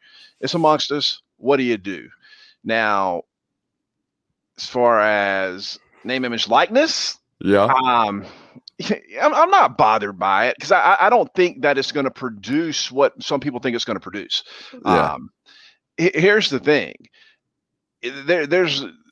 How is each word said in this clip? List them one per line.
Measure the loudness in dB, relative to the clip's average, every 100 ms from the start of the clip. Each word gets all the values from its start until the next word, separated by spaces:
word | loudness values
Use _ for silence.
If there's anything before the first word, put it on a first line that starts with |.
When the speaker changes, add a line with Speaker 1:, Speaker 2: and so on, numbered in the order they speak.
| _ -20 -20 -12
Speaker 1:
It's | -6
amongst | 0 2 2 0
us. | -4 -4 -8 _ _
What | 0 2
do |
you | 2 -2
do? | -4 -12 -14 _ _ -20 _ _
Now, | -4 0 2 0 0 -4 -8 _ _ _ _ _ _ _ _ _ _ _ _ -16
as | -8
far | 0 2 4
as | 4 2 0 -2 -4 -8 -12 -16 _ _
name, | -8 -4
image, | -4 -4 0
likeness, | 0 2 2 0 -2 -6 -10 _ -8
Speaker 2:
Yeah. | 2 4 4 2
Speaker 1:
um, | 2 2 0 -4 -10 -18 -20 -20 _ -12
<laughs> | -6 -6 -8 -2
I'm, | 0
I'm | 2 4
not | 4 2 4
bothered | 2 2 -2 -4
by | 0 2 0
it | -2
'cause | 0
I, | 2
I, | 4 4 4
I |
don't | 4 2
think | 0 0 0
that | -2 0
it's | -2
gonna | -4 -4
produce | -6 -10 -10 -4 -4 -2 -4 -6
what | 0 0 0
some | -6 -6
people | -4 -6
think | -4 -4
it's |
gonna | -6 -8
produce. | -8 -12 -8 -8 -8 -18 -20 -10
Speaker 2:
Yeah. | -2 0 0
Speaker 1:
Um, | -4 -12 _ _ -20 -20 _ _ -2
he-, | -2
here's | 2 4 4 0
the | -2
thing. | 0 0 0 -10 _ _ _ _ _ _ _ _ _ _
I-, | -12 -8
there, | -2 -2 0
there's, | 2 0 -2 -8 -14 _